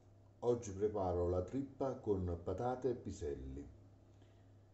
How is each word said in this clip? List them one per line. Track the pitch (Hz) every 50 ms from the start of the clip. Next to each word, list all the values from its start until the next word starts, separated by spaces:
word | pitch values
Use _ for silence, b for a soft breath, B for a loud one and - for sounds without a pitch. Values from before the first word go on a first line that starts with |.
| - - - - - - - -
Oggi | - 120 123 117 - 104
preparo | 92 95 104 107 104 104 95 92 87 87 87 87
la | 92 92 90
trippa | - - 135 139 - - - 139 131 123
con | - - 110 101 95 90 90 87 85 -
patate | - 92 - 120 123 127 123 - 131
e | 117
piselli. | - - 101 90 - - 73 69 67 65 65 65 69 - - - - - - - - - B B B B B B B B B B B B -